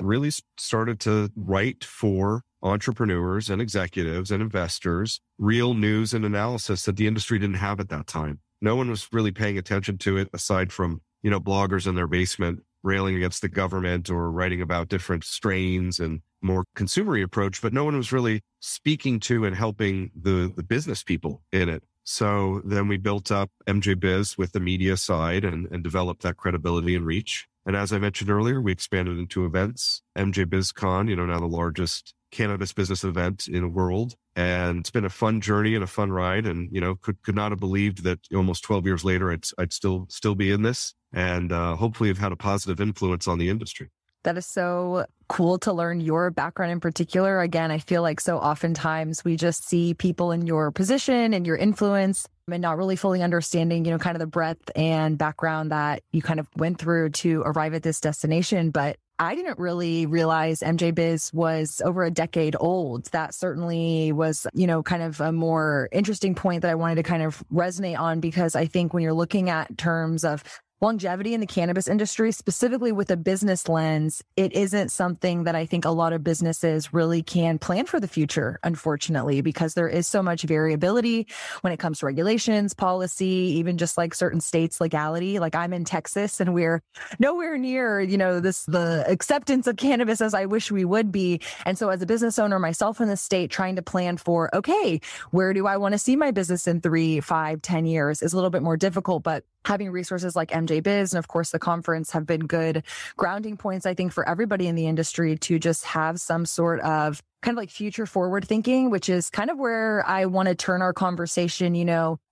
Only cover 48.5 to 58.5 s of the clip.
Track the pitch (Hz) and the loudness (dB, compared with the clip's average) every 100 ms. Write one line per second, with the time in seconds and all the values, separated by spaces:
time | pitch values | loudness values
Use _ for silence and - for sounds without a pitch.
48.5 | 151 170 165 165 160 160 160 175 165 170 | 0 0 0 -2 -2 -4 -4 -2 2 0
49.5 | - - 170 170 165 185 170 175 170 170 | 0 0 2 2 2 0 2 0 0 0
50.5 | 160 151 151 190 269 - 247 226 196 170 | 2 0 0 2 2 2 2 4 2 2
51.5 | 160 202 202 208 196 190 190 - _ - | 2 2 4 2 4 2 0 -6 _ -8
52.5 | 175 175 160 190 190 196 185 175 170 156 | -2 -2 0 0 0 2 2 2 2 2
53.5 | 170 165 170 165 165 180 165 160 170 160 | 0 2 2 2 0 0 -2 -2 0 0
54.5 | 165 - - 160 160 156 151 151 - 165 | -2 -6 0 2 4 2 2 0 0 -2
55.5 | 156 156 151 147 143 - 165 - 156 151 | 0 -2 0 0 -2 -2 -2 0 -2 -4
56.5 | 160 160 175 160 170 156 147 170 160 151 | -2 -2 -2 0 2 2 0 0 2 0
57.5 | 156 156 160 165 156 151 151 156 165 180 | 0 0 -2 -2 -2 -2 -2 0 0 2